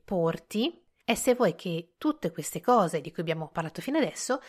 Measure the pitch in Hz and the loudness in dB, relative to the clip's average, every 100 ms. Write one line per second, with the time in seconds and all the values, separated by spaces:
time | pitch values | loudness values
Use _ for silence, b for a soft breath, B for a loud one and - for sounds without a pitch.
0 | - 185 165 - - 208 302 - _ _ | -4 0 0 0 -4 -2 -2 -4 _ _
1 | - 226 269 247 196 165 180 165 - _ | -2 2 2 4 2 2 -4 -6 -8 _
2 | 302 294 165 160 - 160 - 240 165 160 | -2 -2 -4 -6 -8 -2 4 4 4 -2
3 | 147 - 160 160 151 170 160 - 262 311 | -6 -6 -4 -4 -4 -6 -6 -6 -2 0
4 | 185 - - 269 | 0 -2 -4 -4